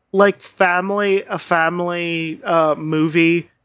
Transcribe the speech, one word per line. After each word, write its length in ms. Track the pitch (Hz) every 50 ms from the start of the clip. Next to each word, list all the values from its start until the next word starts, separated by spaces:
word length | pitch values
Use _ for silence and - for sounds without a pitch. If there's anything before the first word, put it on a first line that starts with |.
| _ _ -
like, 280 | 190 202 202 190 - -
family, 800 | - - - 190 180 175 180 185 196 202 202 208 196 196 196 -
a 140 | - 202 165
family, 1000 | - - 180 165 165 165 175 175 175 175 175 175 170 170 170 165 160 160 156 - -
uh, 300 | 202 170 165 160 156 147
movie, 720 | 160 156 156 156 156 156 160 151 170 165 165 170 170 160 - _ _